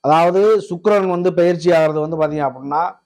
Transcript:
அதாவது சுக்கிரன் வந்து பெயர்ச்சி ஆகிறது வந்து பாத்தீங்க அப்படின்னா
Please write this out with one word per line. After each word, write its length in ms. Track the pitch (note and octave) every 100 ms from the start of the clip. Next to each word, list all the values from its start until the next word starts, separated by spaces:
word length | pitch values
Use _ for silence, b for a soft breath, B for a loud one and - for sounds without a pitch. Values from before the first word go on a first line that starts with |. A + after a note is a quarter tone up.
அதாவது 360 | C#3 D#3+ F3 F#3 G#3+ G#3+
சுக்கிரன் 480 | F#3+ D#3 G#3 G#3 F#3+
வந்து 220 | F3 F3+
பெயர்ச்சி 380 | E3 F3 F3 E3+
ஆகிறது 260 | E3 D#3 D#3
வந்து 180 | D3+ E3
பாத்தீங்க 260 | D3+ D3+ C#3
அப்படின்னா 360 | B2+ C#3 D3 F3+ F#3+